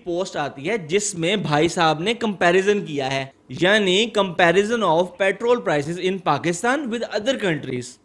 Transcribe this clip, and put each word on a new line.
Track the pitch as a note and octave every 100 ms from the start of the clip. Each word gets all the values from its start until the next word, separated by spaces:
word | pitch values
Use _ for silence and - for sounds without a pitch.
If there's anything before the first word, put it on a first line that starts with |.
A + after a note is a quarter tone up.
पोस्ट | F3+ F3 F#3 -
आती | C#3+ C#3
है | D3 A3+ D3+
जिसमें | F#3+ - F3 E3 G#3
भाई | D3 D3+ E3
साहब | F3+ D#3+ D3+
ने | F#3+ A#3
कंपैरिजन | A3+ F3+ F3+ F#3 G3 G#3
किया | D#3+ C#3+ C3
है, | C3+ C3+ - -
यानी | C3 F3+ G#3+ G3 F#3 A3+ G#3+
comparison | G3 D#3+ E3+ F3 G#3 A#3 G3
of | D#3+ F3+ -
petrol | G3 G3 A#3 B3
prices | F#3 D3+ C#3+ F3
in | F#3 F#3+ E3+
Pakistan | C#3 D3 E3+ A#3+ C#4+ C4+
with | A#3 -
other | G#3+ G#3+ B3+
countries। | G3+ D3+ C3+ B2+ B2 -